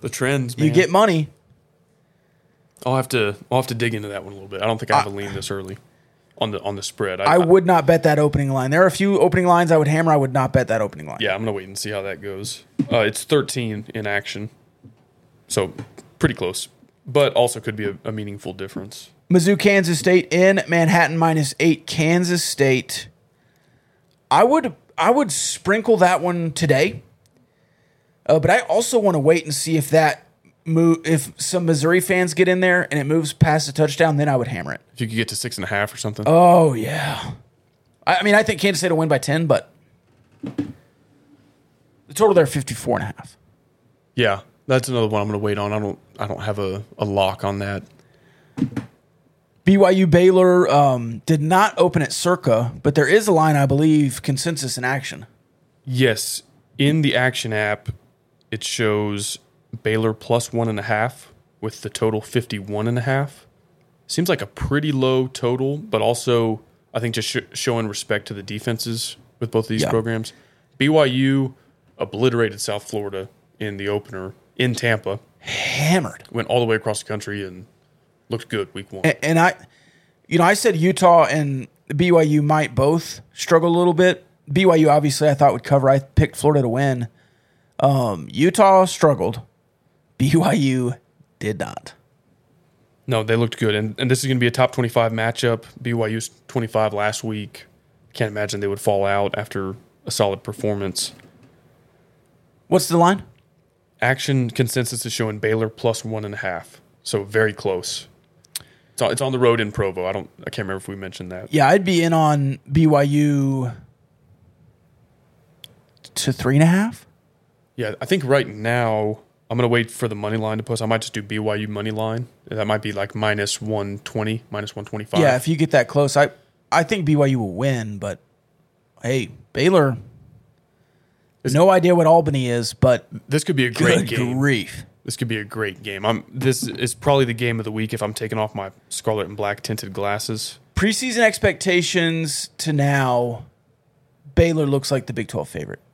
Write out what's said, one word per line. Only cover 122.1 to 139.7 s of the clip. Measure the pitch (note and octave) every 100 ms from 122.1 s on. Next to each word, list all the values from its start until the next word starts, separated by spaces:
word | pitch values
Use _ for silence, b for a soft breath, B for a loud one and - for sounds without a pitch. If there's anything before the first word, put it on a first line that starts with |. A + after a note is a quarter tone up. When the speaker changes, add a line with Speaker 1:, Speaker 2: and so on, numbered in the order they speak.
| A2+ A#2+ _ -
Speaker 1:
That | G#2+ G#2+
might | G#2+
be, | A2
like, | G2 G2+
minus | G#2+ G#2+ G#2 G2+ -
one | G#2+ G#2+ G2+ G2+
twenty, | - A2 G#2+ A2 -
minus | G#2 G#2 -
one | G#2
twenty-five. | G#2+ G#2+ -
Speaker 2:
Yeah, | D3+ B2+
if | D3+
you | D#3+
get | D3+
that | C#3+ A#2
close, | C#3+ C#3+ C#3+
I, | C#3+ - _ _ -
I | D#3
think | E3 G#3+ D#3
B | D3
Y | C#3
U | C3
will | G#2
win, | F2+ C3+ B2+ G#2+ G2+
but | G2+ F#2+ _ _ _ _ _ _ _ _
hey, | A#2 C3 G#2+ - _
Baylor, | - D#3 F#3 C#3 A#2 - - - - _ _ _ _ _ _ _ _ _ _
Speaker 1:
This | B2+
Speaker 2:
no | C3+ F#3
idea | F#3 F3
what | F3+ D#3+
Albany | E3 D#3 C#3 B2+
is, | A#2+ A2+
but | - B2+ A#2+ - A2 -
Speaker 1:
this | D3+
could | - D3
be | B2
a |
great | A#2 D#3+ - D3
Speaker 2:
good | A2+
Speaker 1:
game. | B2 B2+
Speaker 2:
grief. | C#3 B2 F#2 - - _
Speaker 1:
This | - -
could | A#2
be | A2+
a | G#2
great | A2+ G#2+ F#2+
game. | G#2+ G2 G#2
I'm, | A2+ -
this | B2 B2+ B2+ B2+
is | - A#2+
probably | - - C#3
the | B2+
game | A2+ A#2+ A2+
of |
the | A2
week | G#2+ A2
if | A2+
I'm | G#2
taking | G#2+ A2 A2
off | G#2+
my | A2 F#2+ - -
scarlet | - - G#2+ F#2
and | G#2
black | G2+ G2+
tinted | -